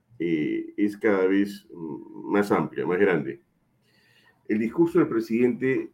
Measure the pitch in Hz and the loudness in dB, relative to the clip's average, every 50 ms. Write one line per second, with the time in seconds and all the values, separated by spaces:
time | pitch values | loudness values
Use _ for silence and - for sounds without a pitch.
0 | _ _ _ - 82 87 82 78 73 60 55 - - - - - 104 104 104 104 | _ _ _ -6 -4 -2 0 0 0 -2 -4 -4 -6 -6 -4 -2 -2 -2 0 0
1 | - 110 101 95 92 92 98 101 101 101 101 101 - - - 87 82 78 69 62 | 0 2 2 4 2 2 2 2 0 0 -4 -12 -18 -18 -16 -12 -12 -10 -12 -12
2 | - - - - - - 92 101 101 101 104 90 78 71 - 67 65 78 90 90 | -14 -16 -18 -14 -6 -2 0 0 2 2 2 0 0 -2 -4 -6 -4 -2 0 2
3 | 101 98 87 78 67 65 - - _ _ _ _ _ _ _ _ _ _ _ _ | 2 4 2 2 -2 -4 -10 -12 _ _ _ _ _ _ _ _ _ _ _ _
4 | _ _ _ _ _ _ _ _ _ - 110 110 117 113 - 170 170 165 - 175 | _ _ _ _ _ _ _ _ _ -2 -2 0 -2 0 2 2 2 4 4 2
5 | 151 - 117 113 113 - 113 120 123 123 113 117 127 131 131 113 - - | 2 2 0 -4 -2 0 0 2 2 2 2 0 0 0 0 -2 -4 -8